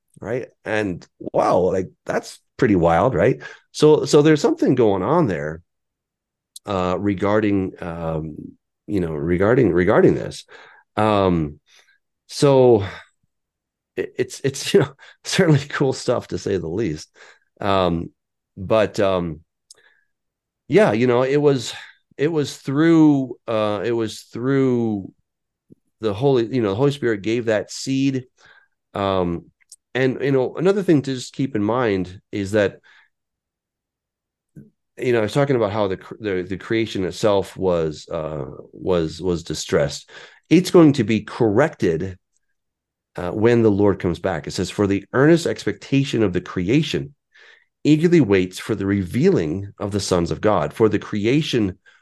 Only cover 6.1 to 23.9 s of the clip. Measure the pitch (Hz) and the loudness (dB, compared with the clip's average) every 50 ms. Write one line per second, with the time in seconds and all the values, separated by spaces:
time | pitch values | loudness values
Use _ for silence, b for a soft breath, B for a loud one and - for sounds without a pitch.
6.1 | _ _ _ _ _ _ _ _ - - - - 101 92 90 90 90 90 101 101 | _ _ _ _ _ _ _ _ -20 -18 -10 -6 -4 -2 0 -2 -2 -2 -2 -2
7.1 | 101 90 98 98 104 110 110 104 101 98 92 90 - - 92 87 82 85 85 82 | -2 -2 0 0 2 2 2 2 0 0 -2 -4 -8 -10 -12 -10 -10 -8 -6 -6
8.1 | 80 80 78 78 73 - - - - _ _ _ _ _ _ - 104 95 87 82 | -6 -6 -6 -8 -12 -14 -16 -18 -20 _ _ _ _ _ _ -6 -4 -4 -2 -2
9.1 | 80 73 71 85 90 87 95 104 123 135 131 95 82 87 90 90 113 160 196 135 | -4 -4 -2 -2 0 2 2 2 4 4 2 2 2 2 2 2 4 4 4 4
10.1 | 80 64 53 50 - - - B B B B B B B B B - - 107 110 | 4 2 -4 -10 -12 -16 -18 B B B B B B B B B -4 0 0 2
11.1 | 107 101 98 95 90 85 78 73 71 - _ b b b b b b b b _ | 2 2 2 2 2 0 -2 -4 -8 -14 _ b b b b b b b b _
12.1 | _ _ _ - - - - 143 139 131 127 123 117 107 98 92 B B B B | _ _ _ -12 -4 2 2 4 6 6 6 6 6 4 2 -2 B B B B
13.1 | _ _ _ _ _ _ _ _ _ _ _ _ _ _ _ _ - - 92 - | _ _ _ _ _ _ _ _ _ _ _ _ _ _ _ _ -10 -10 -10 -8
14.1 | - - 127 - - - - 135 135 - - - - 202 143 - - B B B | -4 -6 -6 -6 -6 -6 -6 -6 -6 -6 -4 2 2 2 2 2 -6 B B B
15.1 | B B - - - - 190 165 151 139 - - - - 147 131 120 - - - | B B -10 -6 0 2 4 4 4 2 2 -2 -4 -2 -2 -2 -2 -4 -2 -4
16.1 | 123 113 - - - 90 - 101 101 92 85 82 85 101 123 - 76 78 - _ | -4 -4 -4 -8 -10 -8 -4 -4 -4 -4 -4 -4 -6 -4 -4 -4 -4 -6 -10 _
17.1 | b b b b b b b b b - - 101 98 95 92 87 85 85 85 - | b b b b b b b b b -8 -2 0 0 2 2 0 0 -2 -6 -10
18.1 | _ _ _ _ _ _ _ _ - - 95 85 110 110 104 95 - - 104 95 | _ _ _ _ _ _ _ _ -16 -12 -4 0 2 2 2 0 0 0 0 0
19.1 | 95 92 87 85 78 80 _ _ _ _ _ _ b b b b b b b b | 0 0 -2 -6 -8 -12 _ _ _ _ _ _ b b b b b b b b
20.1 | b _ _ _ _ _ _ _ _ _ _ - 139 190 214 165 107 113 123 123 | b _ _ _ _ _ _ _ _ _ _ 0 2 4 4 4 2 2 2 2
21.1 | 120 120 131 131 139 147 147 147 139 131 113 - B B B B B B B _ | 2 2 2 2 0 2 2 2 2 2 -2 -8 B B B B B B B _
22.1 | _ - 135 156 170 151 143 - - - - - 135 143 160 165 165 160 156 151 | _ -4 -2 -2 0 -2 -4 -4 -6 -10 -8 -4 0 2 4 4 6 6 6 6
23.1 | 147 139 135 123 120 - - - 117 110 107 107 104 104 87 117 | 6 4 0 -4 -8 -12 -8 -4 -2 0 0 0 -2 -2 -2 -2